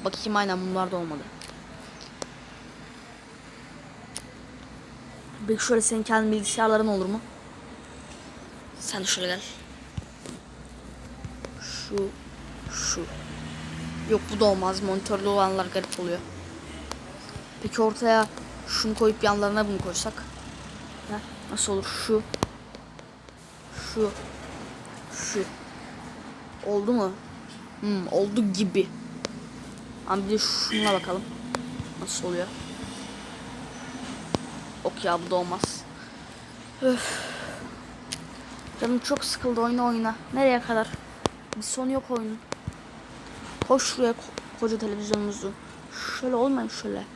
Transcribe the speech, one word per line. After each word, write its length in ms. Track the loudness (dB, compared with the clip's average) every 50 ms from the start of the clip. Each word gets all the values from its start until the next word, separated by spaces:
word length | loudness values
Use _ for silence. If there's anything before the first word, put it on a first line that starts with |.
| 0
Bakayım, 320 | 0 -2 0 -2 2 4
aynen 220 | 4 4 4 2 2
bunlar 300 | 0 0 2 2 2 2
da 60 | 0
olmadı. 260 | -2 0 -2 -4 -6 -6 -10 -12 -12 -12 -12 -12 -14 -14 -14 -14 -14 -14 -14 -14 -14 -14 -14 -10 -10 -10 -10 -10 -16 -16 -16 -16 -16 -16 -16 -16 -16 -16 -16 -16 -16 -16 -16 -16 -18 -16 -18 -18 -16 -16 -16 -16 -16 -14 -14 -14 -14 -14 -16 -16 -16 -16 -10 -10 -10 -10 -10 -14 -14 -16 -16 -14 -16 -16 -14 -16 -16 -16 -16 -16 -16 -16 -16 -16 -14 -14 -14 -12 -6 0 2
Belki 160 | 2 2 6
şöyle 160 | 6 6 6
senin 220 | 6 6 2 2
kendi 300 | 4 6 6 6 8 6
bilgisayarların 540 | 4 4 4 2 4 6 6 8 8 8 6
olur 200 | 6 4 4 4
mu? 140 | 2 2 0 -2 -8 -14 -14 -14 -14 -14 -14 -14 -14 -14 -14 -14 -14 -14 -14 -14 -14 -14 -14 -14 -14 -14 -14 -14 -14 -14 -14 -14 -14 -12 -6
Sen 240 | -4 -2 -2 0
şöyle 260 | 2 2 2 4 4 0
gel. 140 | 0 0 -2 -8 -10 -12 -14 -14 -14 -14 -14 -8 -8 -8 -8 -8 -16 -12 -12 -10 -10 -12 -14 -16 -16 -14 -14 -14 -14 -14 -14 -14 -14 -14 -14 -14 -12 -10 -10 -10 -10 -10 -10 -10 -10 -10
Şu, 480 | -10 -8 -8 -8 -6 -2 0 0 0 0 -2 -8 -14 -14 -14 -12 -12 -12 -12 -10 -8 -6
şu. 300 | -4 -2 0 0 0 0 -2 -4 -6 -8 -8 -8 -8 -8 -6 -8 -8 -8 -6 -6 -6 -6 -6 -6 -4 -4 4 4
Yok, 100 | 4 4 4 0 4
bu 60 | 8
da 40 | 8
olmaz. 380 | 8 8 8 4 2 2 2
Monitörlü 460 | 2 2 2 2 2 2 0 4 4 4
olanlar 380 | 6 6 6 6 6 2 2
garip 340 | 2 0 -2 0 0 -4 -2
oluyor. 180 | 0 0 -2 -2 -4 -8 -10 -10 -10 -10 -12 -10 -10 -10 -10 -10 -8 -8 -8 -8 -8 -12 -12 -12 -12 -10 -10 -10 -10 -10 -10 -6
Peki 200 | -6 -2 4 6
ortaya 440 | 6 6 4 4 6 8 8 8 8 6 0 -10 -10 -10 -10 -10 -6
şunu 280 | -2 0 2 2 2 4
koyup 300 | 6 6 6 6 8 6
yanlarına 440 | 6 6 6 4 4 6 4 4 4
bunu 100 | 2 0
koysak? 340 | 0 0 -2 0 -2 -2 -4 -6 -10 -10 -12 -12 -12 -12 -12 -10 -12 -12 -12 -12 -12 -12 -12 -12 -8 -6
Ha, 100 | -6 -6 -6 -8 -12 -12 -8 -6
nasıl 220 | 0 0 2 2
olur? 120 | 2 0 0
Şu. 380 | -2 -4 -2 4 4 4 4 4 2 2 0 0 0 0 -14 -16 -16 -16 -16 -16 -16 -16 -16 -16 -16 -18 -18 -18 -18 -18 -18 -18 -18 -18 -18 -16 -12 -10
Şu. 360 | -8 -8 -4 2 2 2 2 2 -4 -8 -10 -10 -10 -10 -10 -10 -10 -10 -10 -10 -12 -12 -12 -12 -12 -10 -8
Şu. 320 | -6 -4 -4 0 0 0 0 0 -4 -10 -12 -12 -12 -12 -12 -12 -12 -12 -10 -12 -12 -12 -12 -12 -12 -12 -14 -14 -12 -6 0
Oldu 260 | 2 4 4 6 6
mu? 200 | 6 6 6 2 0 -4 -10 -12 -12 -12 -12 -12 -14 -14 -14 -14 -8 -2
Hmm, 260 | 2 2 2 2 2 4
oldu 440 | 6 6 6 6 6 4 6 6
gibi. 360 | 6 4 4 6 6 4 4 4 0 -10 -10 -10 -10 -6 -6 -6 -6 -6 -12 -12 -12 -12 -12 -12 -12 -12 -12 -12 -12 -10 0 0
Ama 160 | 2 2 4
bir 60 | 4
de 80 | 4 4
şuna 540 | 4 4 4 2 2 4 4 4 6 6
bakalım. 300 | 6 6 4 2 0 0 -2 -4 -8 -8 -4 -2 -2 -2 -2 -6 -6 -6 -6 -6 -6 -6
Nasıl 280 | -4 -4 -2 -2 0 0
oluyor? 180 | 0 0 -2 -2 -4 -8 -8 -8 -8 -8 -8 -8 -8 -8 -8 -10 -10 -10 -10 -10 -10 -10 -10 -10 -10 -10 -10 -10 -10 -10 -10 -8 -8 -8 -8 -8 -8 -8 0 0 0 0 0 -6 -10 -10 -10 -10 -12 -4 -4
Yok 200 | -4 -2 2 4
ya, 140 | 4 4 4 4
bu 40 | 2
da 40 | 2
olmaz. 480 | 2 4 2 0 -2 -2 -2 -4 -8 -8 -10 -12 -12 -12 -12 -12 -14 -12 -14 -14 -14 -14 -14 -14 -14 -14 -14 -6 4
Öf. 500 | 4 4 4 4 2 -2 -2 -2 -4 -4 -6 -6 -6 -6 -8 -8 -8 -10 -10 -12 -12 -12 -14 -14 -8 -8 -8 -8 -8 -10 -12 -12 -12 -12 -12 -12 -12 -12 -2 0
Canım 180 | 2 4 4 4
çok 260 | 4 2 2 2 2
sıkıldı, 360 | 0 -2 2 2 2 4 4
oyna 240 | 4 4 4 4 4
oyna. 300 | 4 4 4 2 2 0 -2 -6 -2 4
Nereye 260 | 8 8 8 8 6
kadar? 280 | 4 4 4 4 2 2 -4 -10 -10 -14 -14 -4 -4 -4 -4 -4 -10 -8 -6
Bir 60 | -6
sonu 280 | -4 -2 -2 0 2 2
yok 200 | 2 2 2 2
oyunun. 280 | 0 0 0 -2 -4 -6 -8 -10 -10 -8 -6 -8 -8 -8 -14 -14 -14 -14 -14 -14 -14 -12 -12 -12 -12 -12 -12 -12 -6 -4 6 6
Koş 140 | 6 6
şuraya 300 | 6 2 4 4 4 4
ko-, 480 | 4 0 -4 -10 -10 -10 -10 -10 -2 0
koca 180 | 2 2 2 2
televizyonumuzu. 760 | 2 0 -2 -2 2 2 2 4 4 0 -2 -2 -4 -4 -4 -6 -12 -14 -14 -14 -14 -12 -8 -6 -4 -4 -4 0
Şöyle 140 | 2 4 6
olmayın 340 | 6 6 6 6 4 2 -2
şöyle. 360 | -4 -4 -4 -4 -4 -4 -6 -8 -12